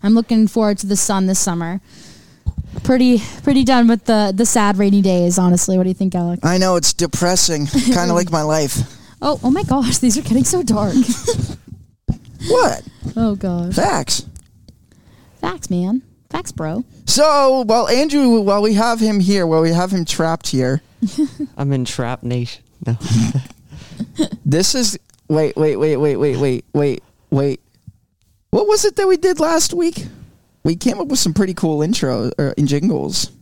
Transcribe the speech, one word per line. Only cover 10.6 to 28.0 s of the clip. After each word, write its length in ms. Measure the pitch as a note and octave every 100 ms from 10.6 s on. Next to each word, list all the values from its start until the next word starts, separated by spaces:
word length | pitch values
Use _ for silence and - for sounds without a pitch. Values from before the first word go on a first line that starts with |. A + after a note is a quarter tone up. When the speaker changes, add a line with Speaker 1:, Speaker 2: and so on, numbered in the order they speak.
Speaker 1:
dark. 320 | D4 G#3 G3+ F3
<laughs> 60 | B3 - - A#4 - - - - - _ - - - - -
Speaker 2:
What? 340 | B4 A#4 - - - - -
Speaker 1:
Oh, 200 | A3+ G3+
gosh. 400 | F#3+ F3 F3 F#3+
Speaker 2:
Facts. 500 | F4 F#4 - - - - - _ - - _ _ _ - - _
Speaker 1:
Facts, 280 | - A3 -
man. 320 | F3 F3+ B3 - _ _
Facts, 200 | - F#4
bro. 320 | - D#3 F3+ B3+ - -
Speaker 2:
So, 580 | - D4+ C#4+ C4+ C4 A3+
while 200 | A3+ A3
Andrew, 520 | A#3+ D4+ C#4+ C4 A3+
while 220 | G3+ G3+
we 100 | G#3
have 260 | G#3 A3+ A#3
him 200 | A3 G#3
here, 260 | F#3 G3+ E3+
while 160 | D#3+
we 100 | E3
have 200 | E3+ F#3
him 140 | F#3+ E3
trapped 420 | - D#3+ E3 -
here. 340 | C3 B2+ C3+ _ _ G#3 -
Speaker 3:
<laughs> 380 | D4 - D4 -
I'm 140 | C#3
in 140 | C3+ B2
Trap 380 | - A#2+ B2
Nation. 400 | A#2+ B2 A#2+ - _ _ -
No. 120 | A#2
<laughs> 40 | - A2+ A2 C3+ - - _ - - - - - D#4 -
Speaker 2:
This 300 | C#3+ D3+ G3
is, 240 | C4 A3 - _ _ _
wait, 280 | D3+ D3+ -
wait, 200 | D#3 A2
wait, 220 | D3+ C#3
wait, 180 | D3 B2+
wait, 200 | C#3+ B2+
wait, 260 | C#3 B2+ -
wait, 300 | D3 C#3+ B2 _ _ _
wait. 320 | C3+ C#3 - _ _ - _